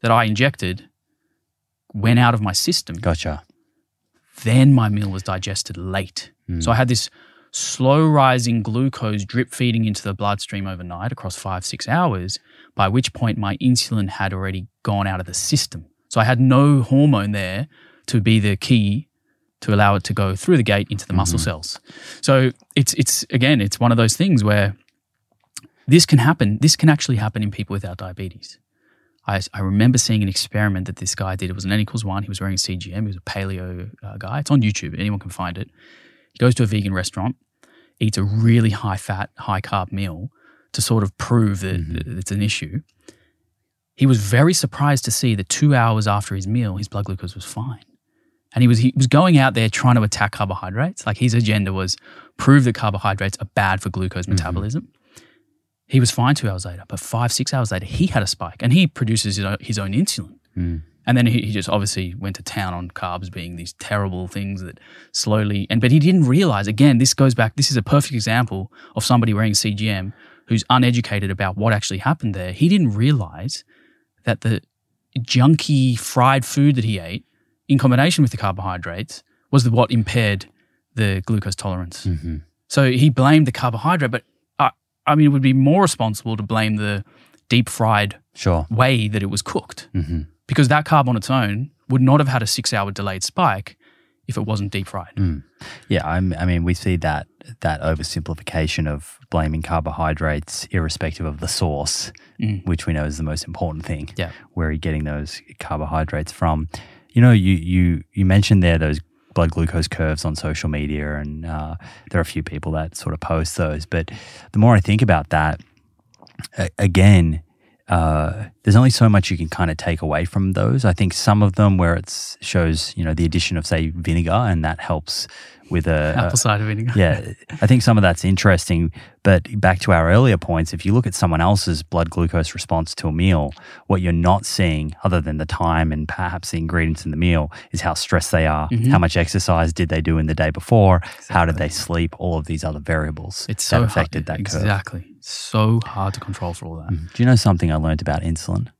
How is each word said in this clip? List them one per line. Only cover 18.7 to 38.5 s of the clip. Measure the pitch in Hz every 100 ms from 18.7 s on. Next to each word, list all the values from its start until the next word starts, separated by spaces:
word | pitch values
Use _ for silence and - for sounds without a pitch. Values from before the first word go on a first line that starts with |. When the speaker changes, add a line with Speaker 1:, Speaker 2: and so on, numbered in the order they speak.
| 120 101 104 - _ _ _ _ _
Speaker 1:
to | -
allow | 104 101 101
it |
to | -
go | 104 98 95
through | - 165
the |
gate | 107 101 101
into | 98 -
the |
muscle | 92 87 82
Speaker 2:
Mm-hmm. | 80
Speaker 1:
cells. | 80 - - _ - - -
So | - 135 127 123 _ -
it's, | 131 -
it's, | 117 - -
again, | 113 131 139
it's | 101 -
one | 120
of | 117
those | 113 -
things | 190 143
where | 104 104 101 101 _ _ _ _ _ _ _ - - _ -
this | 156 165
can | 139
happen. | 120 160 107 107
This | 156 -
can | 156
actually | 147 - 120
happen | 107 107
in | 104
people | 98 -
without | 98 98 87
diabetes. | 92 92 92 - - - _ _ _ _ _ _ -
I, | 98 95
I | 98
remember | 95 101 117 123
seeing | - 110
an | 98
experiment | 95 - 104 104 92 92
that | 92
this | 92 -
guy | 95 92
did. | 92
It |
was | 92 95
an |
N | 104
equals | 107 117 104
one. | 95
He | 101
was | 95
wearing | 98 92
a |
C | - 92
G | 85
M. | 92 107
He |
was | 90
a |
paleo, | - 101 95 95 90 90 107 -
uh, | 101 98
guy. | 95 143
It's | 147
on | 147
YouTube. | 110 107 78 82
Anyone | 101 101
can | 95
find | - 90 85
it. | - _ _ - _ _ _
He | -
goes | 123 120
to |
a | 113
vegan | 104 98
restaurant, | 95 90 - 104 127 _ _ _ _ _ _
eats | 110 107
a |
really | 101 107 113